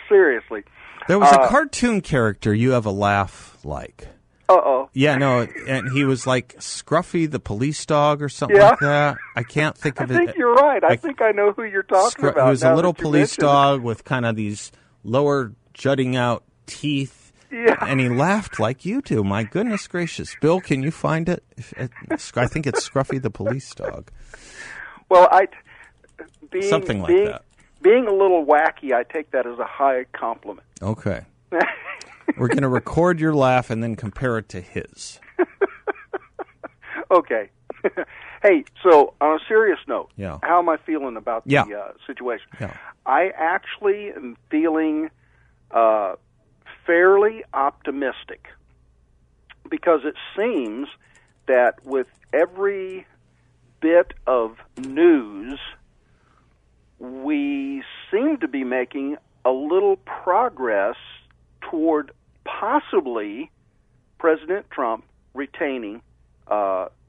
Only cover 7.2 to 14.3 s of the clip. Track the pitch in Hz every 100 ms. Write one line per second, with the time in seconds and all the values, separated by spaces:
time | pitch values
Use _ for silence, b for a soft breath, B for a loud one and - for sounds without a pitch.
7.2 | 156 139 - 104 139 147 - 147 147 147
8.2 | 143 - - 202 202 254 143 147 147 -
9.2 | - - 117 147 151 - 151 - 123 208
10.2 | 349 349 240 247 294 233 - - 330 277
11.2 | 220 202 202 202 220 196 - 190 220 -
12.2 | 143 151 131 131 160 165 175 160 160 147
13.2 | 143 - 151 143 143 139 120 110 - 135
14.2 | 117